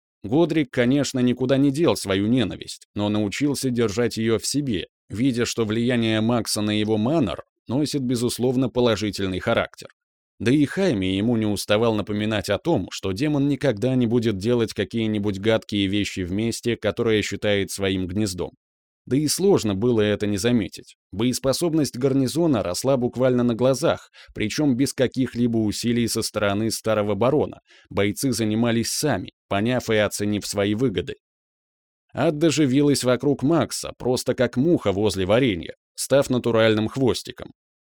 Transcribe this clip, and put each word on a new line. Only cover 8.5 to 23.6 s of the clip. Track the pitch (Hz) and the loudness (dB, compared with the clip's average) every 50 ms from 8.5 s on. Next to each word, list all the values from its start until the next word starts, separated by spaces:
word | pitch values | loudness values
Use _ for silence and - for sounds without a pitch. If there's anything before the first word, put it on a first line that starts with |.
| 131 127 131 120 | 2 0 0 0
положительный | - 123 123 120 110 95 107 107 95 - 98 95 92 90 | 0 2 2 2 2 2 0 -4 -4 -4 -4 -4 -4 -2
характер. | - - 117 107 90 - - - - - _ _ _ _ _ _ _ _ _ - | -2 0 0 0 0 -2 -6 -14 -20 -20 _ _ _ _ _ _ _ _ _ -4
Да | 98 107 | 0 2
и | 131 151 143 | 4 4 2
Хайми | 131 - 185 196 190 139 101 95 92 95 95 | 2 0 0 0 2 2 2 0 0 0 0
ему | 104 117 123 113 | 0 0 0 0
не | 110 | 0
уставал | 104 104 92 - - 104 107 117 117 110 | 0 -2 -2 0 0 2 2 2 2 0
напоминать | 104 98 - 107 104 107 107 110 104 95 - | 0 -2 -2 -4 -4 -2 -2 -2 -2 -2 -2
о | 101 92 | -2 -2
том, | - - 170 120 90 - | 0 0 0 0 0 -4
что | - - - 98 | -8 -8 -6 -6
демон | 95 92 139 156 147 143 139 143 | -4 -2 -2 0 0 0 0 0
никогда | 143 127 - 139 120 101 107 127 131 | 0 0 0 -2 0 0 0 0 2
не | 127 123 113 | 2 2 2
будет | 117 123 110 117 104 95 | 2 2 2 0 0 0
делать | 92 113 123 123 113 104 - | 0 0 2 2 0 0 -2
какие-нибудь | - 104 - - 117 110 110 107 104 101 104 101 95 | -4 -4 -4 -2 -2 -2 0 -2 -2 -2 -2 -4 -2
гадкие | 98 107 113 110 - - - 104 98 | 0 2 2 0 0 -2 -2 0 0
вещи | 95 95 104 101 - - 95 | 0 0 0 -2 -2 -4 -6
в | 92 85 | -6 -4
месте, | 92 101 110 117 113 - - 120 117 | -2 -2 -2 -2 -4 -4 -4 -4 -4
которое | - - 104 101 - 117 113 110 107 | -2 -2 -2 -2 0 0 2 2 2
считает | 101 - - 95 - 107 104 101 98 87 | 0 -2 -4 -4 -2 0 0 0 0 -2
своим | - - 98 98 95 95 92 90 | -4 -2 -2 0 0 0 -2 -2
гнездом. | 90 101 110 101 92 90 82 - - _ _ _ _ _ _ _ _ _ _ | -2 -2 -2 -2 -2 -4 -6 -8 -8 _ _ _ _ _ _ _ _ _ _
Да | - 123 | -2 0
и | 135 151 143 | 0 0 0
сложно | - - 175 202 190 127 101 110 101 | 0 2 2 4 4 4 2 0 0
было | 95 107 123 123 110 | 0 0 2 2 2
это | 104 104 104 101 - | 2 2 2 0 0
не | 104 104 98 | -2 -2 0
заметить. | 90 120 123 120 98 85 - - - - - _ _ _ | 0 2 2 2 0 -2 -6 -14 -20 -20 -20 _ _ _
Боеспособность | - 95 117 127 123 - - 135 127 - 175 175 151 160 147 123 - | -6 -2 0 0 0 0 0 -2 0 0 0 0 0 0 0 -2 -2
гарнизона | 123 127 139 131 139 135 123 117 151 175 165 143 107 90 | -2 0 0 2 2 0 0 0 0 0 2 2 0 0
росла | 87 92 - - 123 139 127 | -2 -4 -2 0 0 2 2
буквально | 120 120 - 117 127 131 127 123 120 | 0 -2 0 0 2 2 4 4 2
на | 120 117 | 2 2
глазах, | 107 | 2